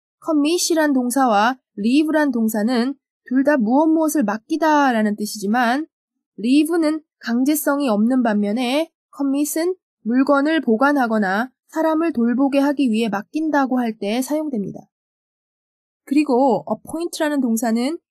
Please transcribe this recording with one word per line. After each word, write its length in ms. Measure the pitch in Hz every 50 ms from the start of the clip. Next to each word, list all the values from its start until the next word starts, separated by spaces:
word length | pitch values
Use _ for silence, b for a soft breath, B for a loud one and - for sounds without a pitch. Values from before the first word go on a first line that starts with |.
| _ _ _ _ -
commit이란 680 | 320 320 294 285 302 339 349 - - 339 320 302 294
동사와 680 | 277 254 247 247 233 277 269 247 214 202 208 240 262 - _ _ _
leave란 540 | - 202 226 254 294 320 302 311 311 302 285
동사는 640 | 240 233 226 220 220 214 202 233 262 233 233 269 285 - _ _ _ _ _
둘 200 | - 254 262 269
다 120 | 285 302
무엇 300 | 285 208 208 247 285 320
무엇을 380 | 320 311 320 320 311 302 311 254
맡기다라는 920 | 196 202 220 - - 320 311 320 311 302 294 285 262 240 220 214 214 208
뜻이지만 720 | 214 214 208 - 214 190 196 220 247 247 226 247 285 320 - _ _ _ _ _ _ _ _ _ -
leave는 640 | 196 240 269 294 311 302 339 339 320 302 311 311 - _ _ _
강제성이 680 | - 240 233 240 262 277 311 302 - 302 285 285 285 254
없는 340 | 208 202 214 233 262 254
반면에 680 | 233 233 208 208 208 202 208 254 262 240 262 302 330 - _ _ _ _ -
commit은 600 | - 285 277 269 285 302 294 - 320 330 359 370 - _ _ _ _
물건을 580 | - 214 240 254 269 277 285 277 277 302 320 320
보관하거나 880 | - - 220 214 269 285 294 285 247 226 220 214 202 185 185 208 240 254 - _ _ _
사람을 440 | - 320 320 320 320 311 330 330
돌보게 460 | - 240 226 233 247 233 277 277 262 277
하기 320 | 277 285 294 294 285 247
위해 180 | 214 220 233 226
맡긴다고 720 | 202 196 208 - - 302 320 311 294 285 269 247 254 247
할 200 | 247 226 220 -
때 220 | 202 196 220 247
사용됩니다. 600 | 262 - 294 311 311 302 262 214 190 165 147 - - _ _ _ _ _ _ _ _ _ _ _ _ _ _ _ _ _ _ _ _ _ _ _ _
그리고 600 | - 262 294 302 294 247 240 277 269 214 175 - -
appoint라는 720 | 214 214 - - - 320 349 349 - - 320 294 294 277
동사는 580 | 262 233 226 226 254 226 220 233 240 269 339 349 - _